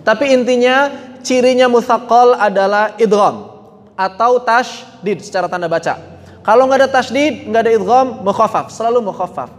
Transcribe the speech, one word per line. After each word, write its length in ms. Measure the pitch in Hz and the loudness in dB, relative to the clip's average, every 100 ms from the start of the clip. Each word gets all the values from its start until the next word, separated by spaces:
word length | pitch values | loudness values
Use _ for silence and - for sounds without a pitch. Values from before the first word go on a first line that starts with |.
Tapi 320 | - 220 277 262 | -2 -2 2 2
intinya 560 | 240 247 247 262 285 277 - - | 2 0 2 2 0 -4 -18 -16
cirinya 480 | - 254 247 247 254 | -2 2 2 4 4
musaqqal 640 | 240 233 226 240 233 247 247 | 2 2 -2 2 4 4 4
adalah 560 | 202 196 190 208 214 214 | 0 0 0 0 -2 0
idgham 480 | 226 208 185 110 104 - - - - - | 0 2 2 -2 -16 -20 -20 -20 -18 -6
atau 480 | 190 - 233 247 | -6 0 0 0
tasydid 800 | 247 233 247 - - - 185 196 | 0 0 -2 -12 -20 -10 -6 -6
secara 240 | - 190 180 | -6 -6 -6
tanda 240 | 180 170 | -6 -4
baca. 240 | 165 165 - - - - - | -4 -4 -8 -12 -20 -20 -8
Kalau 240 | - 233 262 | 2 2 4
nggak 160 | 269 | 2
ada 160 | 269 262 | 2 0
tasydid, 480 | - 247 302 208 208 | -2 -2 -2 -4 -4
nggak 140 | 220 | -2
ada 80 | 226 | 2
idgham, 480 | 226 190 254 262 220 | 0 2 2 2 -4
mukhaffaf, 480 | 190 196 220 175 143 | -6 -2 0 -2 -6
selalu 400 | - 196 240 202 | -6 -2 -2 -4
mukhaffaf. 400 | - 180 - 123 | -8 -10 -8 -14